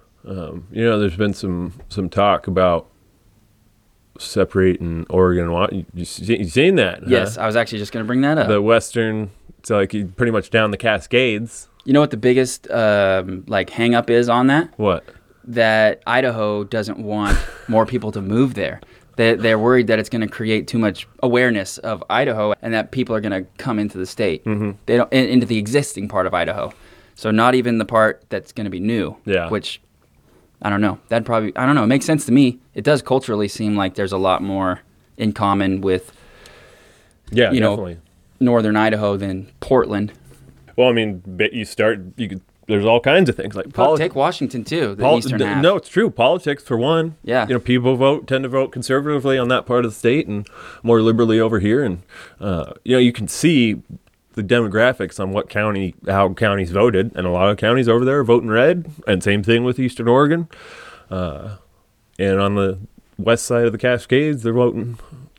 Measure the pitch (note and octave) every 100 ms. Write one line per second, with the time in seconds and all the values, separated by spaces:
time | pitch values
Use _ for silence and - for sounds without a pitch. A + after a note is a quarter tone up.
0 | _ _ - F#2+ D#2 E2 F2+ A2 A2+ G#2+
1 | G2+ F2 G#2 F#2+ G2 F2 F2 - - G2+
2 | F2+ - G2+ F#2 - F#2 F#2 E2+ - _
3 | _ _ _ _ _ _ _ _ _ _
4 | _ - - G#2 F#2+ G2 F#2 F2 F2 E2
5 | E2 F#2 F#2 F2 E2+ E2+ G2 F#2+ E2 F2
6 | E2+ - F#2+ A2 F#2 G#2+ E3+ F#3 G2 -
7 | - B2+ G2+ A2+ A2+ A2 A2+ A2 G#2 A#2
8 | G#2+ B2 C#3+ D#3 A#2+ G#2 G#2 A2+ - A#2+
9 | A2 G#2+ G#2 - - - - G#2 G2 G#2+
10 | F#2 F#2+ B2 A2 - A2+ G#2+ A2 A2+ G#2
11 | - B2 B2+ G#2+ A2+ - - _ - C#3
12 | D3 A2 B2+ B2 B2+ - - A#2 G#2+ G#2
13 | G2 F#2+ F#2 F#2 - G#2 F#2 - A#2 A#2+
14 | A#2 A#2+ A#2+ A#2+ C3 D3 E3+ - G#2 E2+
15 | - - _ _ - A#2 A2+ A2 G#2+ -
16 | - B2 C3 A2+ G#2+ G#2 G2+ A2+ G#2 -
17 | G#2+ G#2+ G2+ G2+ - - - A#2 G#2+ A#2+
18 | A2 G#2+ G2 A2+ C3+ G#2+ D#2 - - _
19 | _ - A2+ A2+ A2+ A2 A#2 B2+ A2+ A2
20 | G#2+ A#2+ G#2+ - A2 G#2+ - A2+ G#2+ F2+
21 | - _ C3 B2 B2+ G#2+ F#2+ - A2+ G2+
22 | - A2 C#3+ A2 G#2 G2+ A2+ A2+ G#2+ C3
23 | A#2 A2 G#2 F#2+ F#2 - C3+ G#2+ G#2 F#2
24 | F#2 - G#2 D#2+ A2 G#2 G#2 G2 - A#2+
25 | A#2+ C3+ B2 B2+ A#2+ A2+ G#2 C#3+ C#3 -
26 | G2+ G2+ F#2 F2 D#2+ - E2+ - - -
27 | _ - A2 A2 A#2+ B2+ A#2+ A2+ G#2+ A2+
28 | A2 - _ G2 - - G#2 F2+ G#2 A#2
29 | E2 - - F#2+ E2+ G#2+ - - _ _
30 | _ _ _ _ _ _ G#2 G2+ G#2 -
31 | - A2+ A2 A2+ G#2+ - B2+ C#3+ G#2+ C#3
32 | D3+ D#3 - B2+ C3 A#2+ _ - C3+ D3
33 | - C3 - G#2 G#2 - G#2+ G#2 F#2+ F#2
34 | F#2+ F#2+ F#2+ F2+ G2 G2 F#2 F2+ _ _
35 | _ - A2 G2+ G2+ G2 G2 G2 F#2+ F#2
36 | - - - - - - - _ _ _
37 | _ _ - A#2 A2+ C3 G#2+ G#2+ F#2 E2+
38 | _ _ _ - B2 A#2 G#2+ G#2+ A2 G#2+
39 | G#2 G2+ G2 F#2+ G2 _ - B2 - G2+
40 | G#2+ - - - - - - - B2+ A#2
41 | A2 F#2 G2 F#2 G#2+ A#2+ G#2 - G#2+ G#2
42 | F2+ - G#2+ F#2+ - _ - G#2 G#2 A#2
43 | C3+ E3+ D#3+ - F#2+ G2+ A2+ - C#3 D#3
44 | E3 C3+ D#3 F3 C3 B2 G#2+ E3 A#2+ G2
45 | B2+ D3 C3+ B2+ A2+ C3+ D#3+ G3 - F3+
46 | A3 - B2+ F3 D3 C#3+ - A#2 B2+ E3
47 | E3 D#3 - B2 A2 B2 A#2+ B2 B2 B2+
48 | C3+ D3 - C3 C3+ C3 C3 B2+ A2 C3+
49 | C#3+ D3 C3+ C3+ A#2+ B2+ - B2 A#2+ -
50 | A#2 C#3+ F#2+ G#2 G2+ - - - A#2 A2+
51 | A2+ A2+ A2+ A2 A2+ A2 G#2 B2 B2+ F2+
52 | - - - - G#2 F2 - - - B2+
53 | B2 A#2 G2 - D#3+ D3+ A#2 G#2 - -
54 | _ _ _ - G2 A#2+ A2 G#2 A#2+ B2+
55 | F#2+ - F#2+ G2 - G#2 G#2+ G2 F#2 -
56 | - G2 G2 F#2+ A2 G2 F2 F#2 A#2+ F#2
57 | A#2 - F2+ F2+ G2 G#2 A2 B2+ A#2 A#2
58 | B2+ C#3+ A#2 A#2+ A#2 A2 C#3+ F3+ D#3+ -
59 | - F#2+ G2+ G2+ F#2+ A#2 B2 B2+ B2+ -
60 | A#2 B2+ D3 E3+ E3 - - - - -
61 | - F#2 F2 C#2+ F#2+ G2 _ _ _ _
62 | _ - G2 F#2+ G2+ G2+ G2 F#2+ G2+ _
63 | _ - G2+ A#2 - A#2+ A#2 A2+ B2 B2
64 | - C3 D#3 C#3+ A2+ A#2 B2 A2+ A#2+ A2+
65 | - B2+ C3+